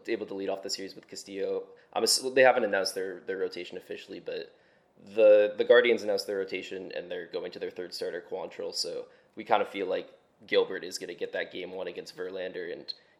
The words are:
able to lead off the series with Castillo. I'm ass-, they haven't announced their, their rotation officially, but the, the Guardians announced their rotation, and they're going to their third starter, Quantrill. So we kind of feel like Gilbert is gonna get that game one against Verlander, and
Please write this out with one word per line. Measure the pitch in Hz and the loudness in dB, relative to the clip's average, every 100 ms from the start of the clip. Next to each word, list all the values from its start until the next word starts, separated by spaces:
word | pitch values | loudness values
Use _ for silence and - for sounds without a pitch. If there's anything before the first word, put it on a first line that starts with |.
| - | -4
able | 110 101 | -4 -4
to | 98 | -6
lead | 95 | -4
off | 95 | -6
the | 98 | -6
series | - 95 | -8 -10
with | - - | -14 -18
Castillo. | 95 - 98 92 95 - - _ | -18 -12 -6 -4 -4 -6 -16 _
I'm | - | -2
ass-, | 110 - 127 131 | 0 0 0 4
they | |
haven't | 127 127 107 | 6 6 2
announced | 98 95 | 0 -2
their, | 98 95 90 - | -4 -8 -8 -8
their | 95 | -4
rotation | 92 90 87 92 | -4 -6 -10 -12
officially, | - 101 - 90 | -12 -14 -12 -14
but | - 85 76 _ _ _ _ _ 95 104 | -10 -10 -10 _ _ _ _ _ -6 6
the, | 107 104 104 104 | 10 10 8 4
the | |
Guardians | 117 120 120 110 | 8 8 8 4
announced | 104 98 - | 0 -2 -2
their | 98 | -4
rotation, | 95 95 - 95 92 - | -4 -6 -8 -10 -10 -10
and | 87 | -8
they're | 90 85 | -10 -8
going | 90 90 | -8 -8
to | 87 | -8
their | 90 | -10
third | - 87 | -8 -10
starter, | - 95 85 - | -8 -6 -6 -8
Quantrill. | 92 87 - 98 - | -8 -8 -8 -8 -6
So | 85 76 - _ _ - | -6 -6 -10 _ _ -10
we | 104 | 0
kind | 107 | 2
of | 98 | 0
feel | 98 92 | -4 -4
like | 92 - - _ _ 107 | -4 -6 -16 _ _ 0
Gilbert | 101 90 92 85 | 2 2 0 -8
is | 95 | -10
gonna | 87 87 | -10 -8
get | - | -6
that | 92 82 | -6 -6
game | - 87 | -8 -10
one | 95 90 | -8 -8
against | 92 85 - | -10 -12 -10
Verlander, | 90 95 90 90 85 | -10 -8 -8 -8 -10
and | 76 - - _ | -10 -12 -16 _